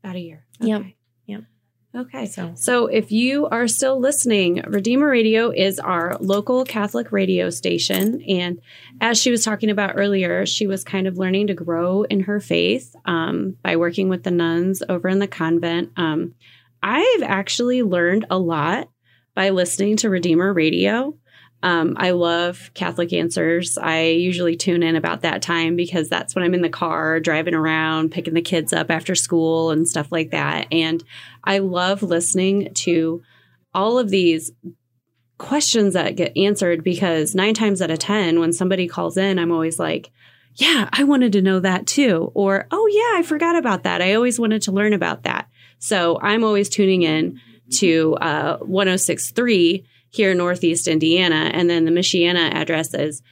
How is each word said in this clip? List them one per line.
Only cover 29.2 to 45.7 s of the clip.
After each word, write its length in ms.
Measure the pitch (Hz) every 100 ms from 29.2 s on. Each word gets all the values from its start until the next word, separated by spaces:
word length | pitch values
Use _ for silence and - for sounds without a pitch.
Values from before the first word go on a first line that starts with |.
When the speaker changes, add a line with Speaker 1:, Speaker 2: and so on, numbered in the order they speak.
| - 170 160 165 165
Speaker 1:
and 160 | 156 165
stuff 240 | 165 147
like 200 | 170 160
that. 360 | 156 143 82 -
And 320 | 165 160 165 - - - -
I 140 | - 196
love 460 | 196 180 180 196
listening 680 | 196 170 170 185 190 202 - -
to 480 | - 165 160 170 _ _ _ _ _
all 240 | - 208 247
of 120 | 220
these 420 | 196 175 160 135 - - - _ _ _ _ _ _
questions 560 | - 294 - 233 202 175
that 200 | 151 -
get 220 | 170 -
answered, 460 | 196 208 180 165
because 500 | 185 170 185 165 156
nine 220 | 185 202 220
times 260 | 220 190
out 100 | 175
of 80 | 160
ten, 400 | - 208 175 170
when 140 | 165
somebody 340 | 170 185 190 175
calls 300 | - 170 175
in, 220 | 196 185
I'm 120 | 170
always 280 | 165 160 165
like, 320 | 165 165 - _ - _ _ -
"Yeah, 340 | 294 311 196
I 120 | - 277
wanted 260 | 277 247
to 80 | 202
know 180 | 190 190
that 280 | 190 185 -
too." 440 | - 269 165 - -
Or, 320 | 196 196 -
"Oh 180 | 381 440
yeah, 320 | 415 466 392
I 40 |
forgot 320 | 339 302 339 339
about 280 | 254 190
that. 180 | - 175
I 120 | 180
always 260 | 214 247 240
wanted 220 | 233 220
to 80 | 202
learn 220 | 190 208
about 300 | 208 170 -
that." 260 | - - - _ -